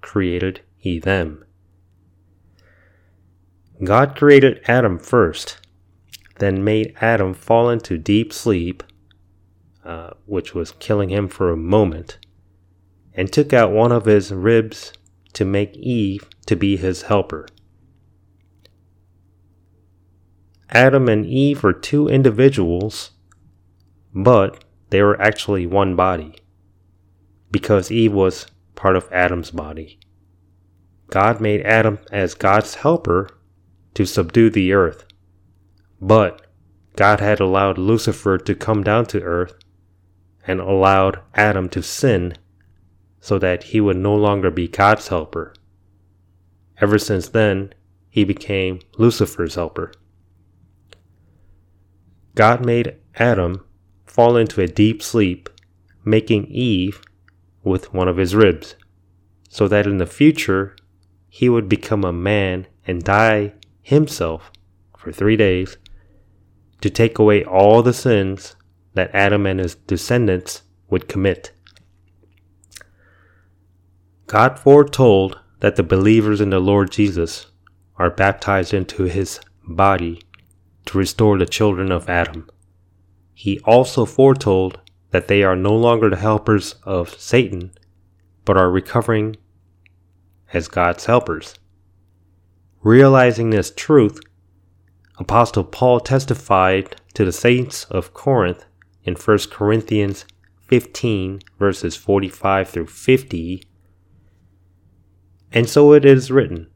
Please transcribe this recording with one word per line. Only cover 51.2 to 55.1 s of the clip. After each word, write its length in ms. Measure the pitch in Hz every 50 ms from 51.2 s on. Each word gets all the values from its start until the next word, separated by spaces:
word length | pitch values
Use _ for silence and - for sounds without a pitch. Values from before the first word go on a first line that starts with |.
| _ _ _ _ _ _ _ _ _ _ _ _ _ _ _ _ _ _ _ _ _ _ _
God 320 | - 110 110 120 120 123
made 300 | 120 117 120 117 - - _ _ _ _
Adam 500 | - 117 123 117 98 90 85 90 92 - _ _ _ _ _ _ _ _
fall 320 | _ - - 117 120 120
into 240 | 120 113 107 - -
a 60 | 95
deep 360 | 85 - - 104 110 110 - -
sleep, 460 | -